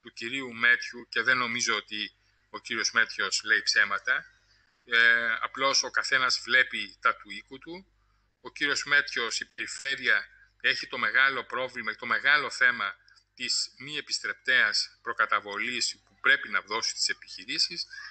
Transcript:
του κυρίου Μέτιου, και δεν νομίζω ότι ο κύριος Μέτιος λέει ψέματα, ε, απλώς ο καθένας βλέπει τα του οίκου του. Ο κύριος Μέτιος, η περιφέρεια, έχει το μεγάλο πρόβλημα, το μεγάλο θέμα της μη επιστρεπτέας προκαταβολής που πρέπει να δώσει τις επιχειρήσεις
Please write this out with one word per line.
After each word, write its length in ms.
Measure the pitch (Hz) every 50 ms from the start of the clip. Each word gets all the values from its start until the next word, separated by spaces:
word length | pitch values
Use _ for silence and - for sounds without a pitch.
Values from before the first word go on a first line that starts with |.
του 120 | _ 120 _
κυρίου 420 | - 117 117 127 139 135 123 117
Μέτιου, 540 | 113 117 120 123 120 - - - 123 120 _
και 140 | - 120 113
δεν 140 | 123 131
νομίζω 400 | 127 123 117 117 120 113 113 117
ότι 360 | 104 101 _ 110 104 104 95 _ _ _ _ _ _ _ _
ο 80 | _ 107
κύριος 320 | _ - 120 113 104 -
Μέτιος 520 | - 117 113 110 - - 107 95 - - -
λέει 180 | 107 110 104 -
ψέματα, 600 | - - 113 104 101 101 98 - - 127 143 - - _ _ _ _ _ _ _ _ _ _ _
ε, 480 | - 120 117 117 117 117 117 117 117 113 -
απλώς 420 | - 120 _ 131 135 139 135 - -
ο 80 | 127
καθένας 500 | - 113 107 - 139 131 131 127 - - -
βλέπει 520 | 117 120 127 127 - - 113 104 98 95 _
τα 160 | - 120 110
του 140 | - - 104
οίκου 280 | 101 101 - _ 135 131
του. 280 | - 160 170 185 196 _ _ _ _ _ _ _ _ _ _ _
Ο 120 | _ 123 _
κύριος 320 | - 147 143 139 - -
Μέτιος, 560 | 143 143 143 139 - - 131 120 113 107 -
η 60 | - _ _
περιφέρεια, 720 | - 113 104 - - - 135 139 131 127 120 110 101 95 - _ _ - _ _ _
έχει 260 | - 127 131 - -
το 120 | - - 127
μεγάλο 460 | 117 107 107 123 131 139 135 127 113
πρόβλημα, 500 | - - 120 131 131 - 123 113 110 107
το 120 | - -
μεγάλο 440 | 120 113 107 110 139 147 147 139 120
θέμα 460 | - - 131 127 123 117 104 98 95 _ _ _ - _ _ _ _
της 400 | - 127 120 - - - - _ _
μη 180 | 127 139 151
επιστρεπτέας 1040 | 147 135 - - - - 110 98 - _ - 127 127 117 104 104 - - - _ _ _
προκαταβολής 1000 | 117 113 - 110 107 110 104 101 101 101 101 107 120 123 120 113 - - _ _
που 140 | _ _ _
πρέπει 280 | _ 127 135 139 131 117
να 120 | 104 95
δώσει 340 | 90 - 107 113 113 - -
τις 140 | - - -
επιχειρήσεις 800 | 104 _ - - - - 95 110 139 160 - - 175 170 - - - - - -